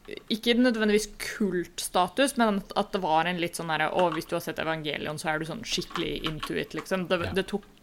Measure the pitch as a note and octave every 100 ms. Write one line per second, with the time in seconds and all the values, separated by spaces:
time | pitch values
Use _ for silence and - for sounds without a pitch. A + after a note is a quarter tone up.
0 | - - - A3 A#3+ A#3 B3+ A3 G#3+ G#3
1 | - - - - G3+ F3 E3+ - - F#3
2 | F3+ - B3 B3 A3+ G3 - - G3+ G3+
3 | F3+ D#3 E3+ F3+ E3 - E3 D3+ D#3 -
4 | F3 D#3 - E3+ E3+ - D#3 D#3+ D3+ -
5 | D3+ D3+ D#3+ D#3 D#3 - - - - -
6 | E3 D3 D#3 D#3 - E3 D3 D#3 - F#3+
7 | F3 F3+ F3 F#3 F#3+ G3+ - -